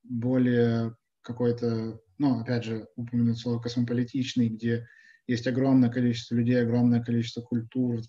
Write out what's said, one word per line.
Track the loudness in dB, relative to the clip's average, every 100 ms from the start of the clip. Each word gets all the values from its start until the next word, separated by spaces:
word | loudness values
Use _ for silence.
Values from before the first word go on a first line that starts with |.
более | -10 -4 0 2 2 4 4 2 -2 -6 _ _
какой-то, | -12 -2 -2 0 -2 -2 -4 -10 _ -2
ну, | 0 0
опять | -2 -2
же, | -2 -6 -8 -12
упомянуть | -4 0 2 0
слово | -2 -4
космополитичный, | -4 -2 0 0 -2 -2 -2 0 0
где | 0 -2 -2 -6 -20 -20 _ -4
есть | -4 -2
огромное | 0 4 6 4
количество | 2 0 0 -2 0
людей, | 2 2
огромное | 2 4 4 2
количество | 2 -2 -2 -6
культур, | -4 -4 -4 -2 -2
вот | -2